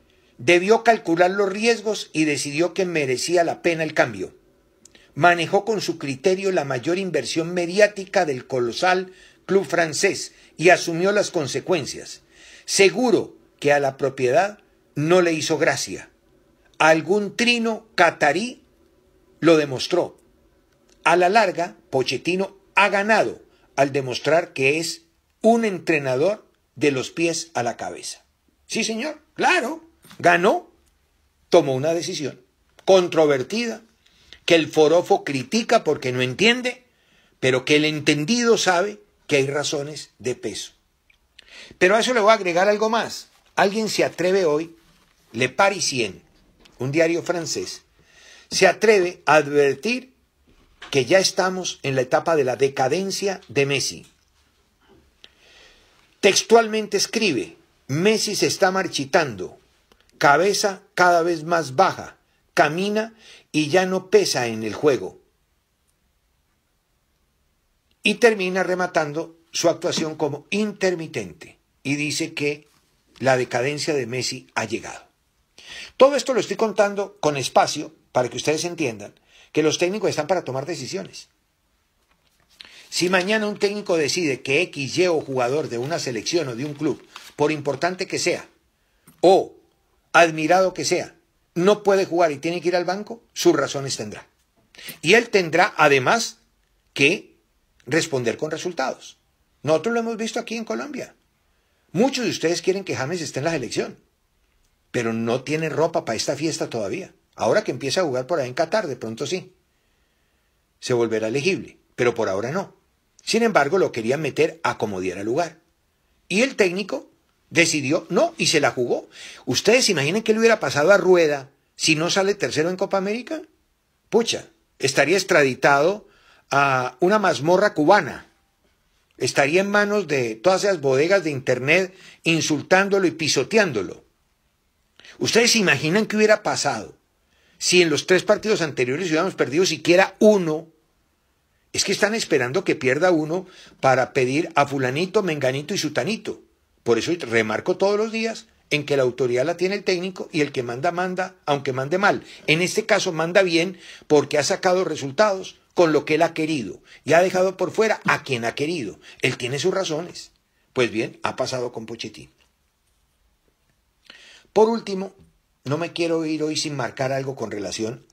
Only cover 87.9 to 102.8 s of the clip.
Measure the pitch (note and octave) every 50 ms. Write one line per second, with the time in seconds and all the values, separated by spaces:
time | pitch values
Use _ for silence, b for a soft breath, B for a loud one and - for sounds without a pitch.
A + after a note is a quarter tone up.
87.9 | F#3 F3+ F#3+ - D#3+ C3+ - F3+ D3 - - - _ _ _ _ _ _ _ _
88.9 | _ _ _ _ _ _ - F3 F#3+ D#3+ - - - _ _ _ _ _ _ _
89.9 | _ _ _ _ - D#3+ E3+ E3 D#3+ D#3 D#3 D#3 F3 F#3+ F#3+ F3+ - - C#3+ -
90.9 | F3+ D#3+ G#2+ F#2+ - _ _ _ _ _ _ _ - E3+ F3 G3+ G#3 G#3 G#3 G3+
91.9 | G3 F#3+ F#3 C3+ E3+ F3 F3 D#3+ C#3+ C3+ C#3 E3 F3 F3 E3 F3 F3+ F3+ F3+ E3+
92.9 | F#3 G3+ G#3 - A#3 - _ _ - - - F3 D#3 - C3+ - - C#3 C#3 C3
93.9 | - - A#2 G#2 - - - _ _ _ _ _ _ _ _ _ B B B B
94.9 | B B - D#3+ G3+ A#3+ A#3+ - - G3 F3+ D#3+ D3 E3+ F#3 G#3+ - - D#3 D3
95.9 | C#3 C3+ B2 D3+ G#3+ A#3 A3+ - - _ _ _ _ _ _ _ _ _ _ _
96.9 | - - C#3 D3 F#3+ A3+ - _ _ _ _ _ _ _ _ _ _ _ _ B2
97.9 | C#3+ D#3+ - - C#3 B2+ A#2+ A2+ A2 - D3+ D#3 D#3+ D#3 - F3+ E3+ - C3 B2+
98.9 | - - - - - _ _ _ _ _ _ _ _ _ - C#3+ D#3+ D#3 D#3+ A3+
99.9 | A#3 A#3 A3+ A3+ A3+ G3+ A3+ A3 - A#3 A3+ - A3+ A#3 A3 - A3 A3+ C4 D4
100.9 | D4+ A#3 - - _ _ _ _ _ _ _ _ _ _ _ _ _ _ _ _
101.9 | - E3+ A#3+ C4+ C4+ B3+ A#3+ F3 B2+ - - E3 F3 E3+ - F#3+ F#3 G3